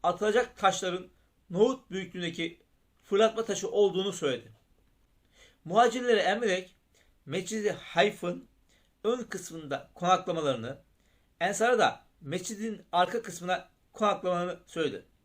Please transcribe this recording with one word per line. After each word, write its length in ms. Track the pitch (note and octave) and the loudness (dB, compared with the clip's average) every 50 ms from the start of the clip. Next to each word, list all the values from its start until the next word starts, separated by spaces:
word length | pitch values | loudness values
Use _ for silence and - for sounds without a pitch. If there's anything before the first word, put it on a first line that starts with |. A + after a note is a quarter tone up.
Atılacak 540 | - F3 F3 F3 G#3 F#3+ F3+ A#3+ B3 - - | 2 0 0 2 0 2 2 2 0 0 -6
taşların 520 | - G3+ F#3+ F#3 - G3 F#3 F3 F#3 F3+ - _ _ _ _ _ _ _ _ | 2 2 2 2 2 -4 -4 -4 -6 -10 -14 _ _ _ _ _ _ _ _
nohut 400 | F3 F3+ G#3+ B3+ C4 - _ _ | 2 4 4 4 4 -2 _ _
büyüklüğündeki 720 | E3+ F#3+ F#3 E3+ - F3+ F3 E3+ E3+ - E3 E3 - _ _ _ _ _ _ _ _ _ | -8 -8 -8 -8 -8 -6 -6 -6 -4 -4 -6 -6 -8 _ _ _ _ _ _ _ _ _
fırlatma 420 | _ - G3+ G3 A3 A3 A3 - A3+ | _ 0 4 4 4 4 2 -2 -4
taşı 260 | - G3+ - G3 - | -4 -4 -4 -4 -2
olduğunu 420 | - G#3 G#3 G3 D#3+ F#3 G3 G3+ | 2 4 4 4 4 0 -2 -4
söyledi. 400 | - - D#3+ C#3 B2 A#2+ - - - _ _ _ _ _ _ _ _ _ _ _ _ _ _ _ _ _ - _ _ _ _ | -4 -2 -2 -2 -2 -2 -8 -16 -20 _ _ _ _ _ _ _ _ _ _ _ _ _ _ _ _ _ -20 _ _ _ _
Muhacirlere 560 | D3+ F3 A3 B3 A#3 A3+ B3+ A#3+ B3 A3+ G3+ | 0 4 4 4 4 4 0 2 2 2 4
emrederek 560 | - F3+ G3+ A3+ B3 G#3 F3+ F#3 F3+ - _ _ _ _ _ _ _ _ _ _ _ | 4 2 0 2 0 0 0 -2 -4 -10 _ _ _ _ _ _ _ _ _ _ _
Mescid-i 440 | C#3 C#3 F#3 - - G#3+ A3 G#3 G#3 | -8 -6 -6 -6 -6 -6 -2 -2 -2
Hayf'ın 800 | D#3 - - - - E3 F#3+ G#3 G#3 - - F3 F3 - - _ _ _ _ _ _ _ _ _ _ _ - | -2 -4 -10 -2 2 4 4 4 2 -4 -6 -6 -6 -6 -12 _ _ _ _ _ _ _ _ _ _ _ -2
ön 180 | G#3+ A#3+ B3 | -2 -2 -2
kısmında 680 | A#3 - - F#3 F3 - E3 E3 D#3 C3+ C#3 B2+ - _ _ | -6 -10 -10 -12 -10 -10 -12 -12 -8 -8 -8 -8 -8 _ _
konaklamalarını, 880 | - F3 F3 F#3 E3+ F3 F3+ E3+ D#3+ D3+ C#3+ B2+ A#2 A2 B2 C#3 - _ _ _ _ _ _ _ _ _ _ _ _ | -2 2 2 4 4 2 -4 -4 0 0 0 -2 -2 -6 -10 -12 -14 _ _ _ _ _ _ _ _ _ _ _ _
Ensar'a 380 | E3+ F#3+ G3+ - A3 A#3+ B3 A3+ | -2 -2 0 2 2 4 4 4
da 280 | F3 A#2 - - _ _ _ _ | 4 2 2 -2 _ _ _ _
mescidin 680 | - C#3 D#3 F3+ F#3 - A3+ G3 G#3+ A3+ G#3 F#3+ - _ | -10 -6 -6 -6 -6 -8 -10 -8 -8 -8 -8 -10 -12 _
arka 300 | - F3 F3+ F3+ - A#3 | 2 2 2 2 0 -6
kısmına 460 | - G3+ E3+ - E3+ F3+ F#3 - - _ _ _ _ _ | -6 -8 -12 -8 -4 -4 -4 -4 -4 _ _ _ _ _
konaklamalarını 680 | _ - G#3+ G#3 G3 - - F3+ F3+ F3 F3 F3+ E3+ E3+ _ | _ 0 0 0 0 0 -2 -2 -2 0 -2 -4 -8 -10 _
söyledi. 400 | - - E3 D#3+ C3 G2 F2 - _ _ _ | -10 -4 -2 -2 -2 -2 -6 -14 _ _ _